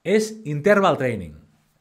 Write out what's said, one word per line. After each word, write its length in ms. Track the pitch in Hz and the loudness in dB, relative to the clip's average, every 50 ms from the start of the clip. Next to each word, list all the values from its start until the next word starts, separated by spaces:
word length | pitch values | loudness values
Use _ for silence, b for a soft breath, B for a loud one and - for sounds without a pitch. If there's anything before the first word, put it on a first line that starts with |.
| - | -4
es 360 | - 196 220 214 214 - - - | 0 0 0 0 -2 -6 -12 -10
interval 500 | 147 151 147 143 196 208 202 196 180 147 | -8 -8 -2 2 2 4 4 4 2 2
training. 360 | 131 135 127 117 104 90 80 76 76 - _ _ _ _ _ _ _ | 0 -2 -4 -4 -6 -8 -12 -14 -18 -20 _ _ _ _ _ _ _